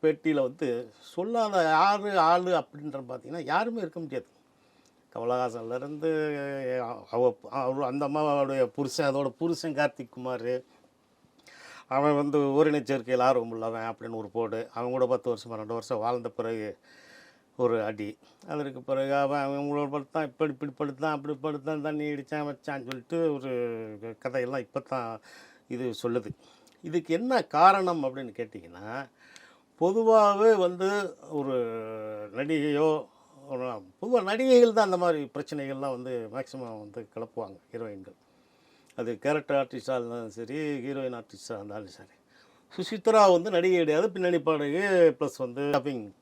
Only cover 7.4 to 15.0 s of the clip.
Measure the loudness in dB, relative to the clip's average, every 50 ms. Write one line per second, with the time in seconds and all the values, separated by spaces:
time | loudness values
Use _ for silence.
7.4 | -14 -8 -6 -2 -2 -2 -2 -2 -2 -2 -2 -2 -2 -2 0 0 2 2 2 2
8.4 | 2 0 2 0 0 0 0 -4 -4 -4 -2 0 0 2 2 0 -2 -2 -4 _
9.4 | -2 -2 -2 -2 -4 -4 0 0 0 0 0 -4 -14 -14 -12 -10 -8 -6 -6 -4
10.4 | -2 -2 -4 -4 -4 _ _ _ _ _ _ _ _ _ _ _ _ _ _ _
11.4 | _ -20 -20 -20 -20 -20 -20 -20 -10 _ -2 2 2 4 2 2 0 2 2 2
12.4 | 2 2 4 4 4 4 4 0 0 -2 -2 -2 0 -2 0 4 4 4 4 4
13.4 | 0 -2 -6 -6 -6 -6 -6 -6 -6 -8 -8 _ -10 -10 -8 -8 -10 -6 _ -4
14.4 | -4 -4 -4 -6 -8 -8 -8 -8 -6 -4 0 0